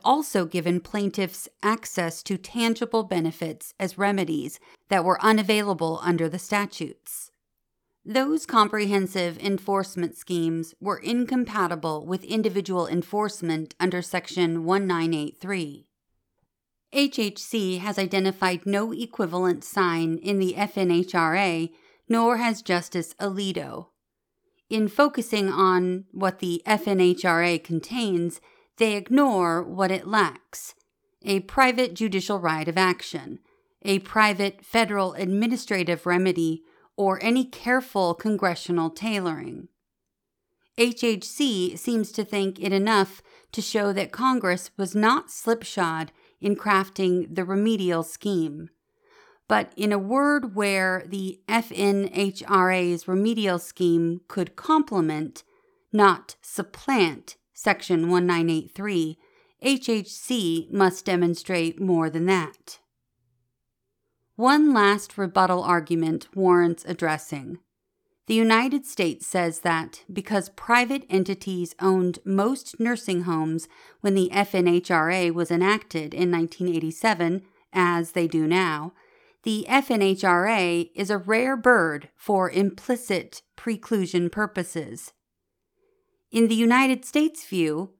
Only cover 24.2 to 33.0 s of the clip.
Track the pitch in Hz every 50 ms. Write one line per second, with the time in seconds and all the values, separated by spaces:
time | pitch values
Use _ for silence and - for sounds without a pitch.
24.2 | _ _ _ _ _ _ _ _ _ - 220 220 220 202 - - 294 285 285 254
25.2 | 226 - 220 214 196 190 - 165 190 185 185 180 180 180 180 185 190 - - 185
26.2 | 196 185 185 190 - 180 170 175 - 208 214 208 - 208 196 190 180 180 180 180
27.2 | - 180 165 165 175 175 170 160 - - 165 160 - - 240 254 233 202 185 170
28.2 | 170 170 - - - _ _ _ _ _ _ - 226 220 208 202 - - 247 285
29.2 | 285 269 220 190 175 170 165 170 180 - 175 180 196 185 190 - - 185 214 214
30.2 | 190 156 131 - _ _ - - - - - _ _ _ _ _ _ _ _ _
31.2 | - 202 196 196 190 - - 269 262 254 247 240 254 - 175 - 220 214 185 190
32.2 | 180 - 208 190 175 165 160 156 156 170 160 185 190 185 175 180